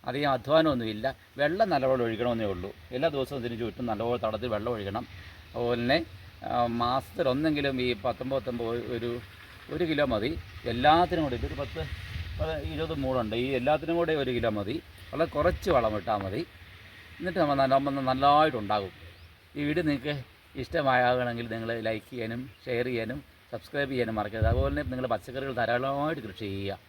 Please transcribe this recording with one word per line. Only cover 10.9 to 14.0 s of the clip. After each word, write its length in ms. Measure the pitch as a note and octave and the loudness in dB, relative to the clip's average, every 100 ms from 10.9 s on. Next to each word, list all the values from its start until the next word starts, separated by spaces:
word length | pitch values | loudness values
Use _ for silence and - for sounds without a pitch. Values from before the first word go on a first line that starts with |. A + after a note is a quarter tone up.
| E3 F3 F3 | 6 4 2
കൂടി 120 | D3 A#2+ | -2 -2
ഒരു 180 | C#3+ | -4
പത്ത്, 320 | C#3+ C#3+ D#3+ D3+ - - - - - | -4 -6 -6 -8 -8 -10 -8 -8 -4
പത്, 280 | D#3+ D#3 C#3 | -4 -4 -4
ഇരുപത് 260 | D3 D#3+ | -4 -4
മൂടുണ്ട്. 420 | D#3 C3 B2+ G#2+ A2+ | -2 0 0 0 0
ഈ 100 | B2+ | 0
എല്ലാത്തിനും 500 | C3 B2+ D3+ D#3+ | 0 2 2 2
കൂടെ 180 | E3+ | 0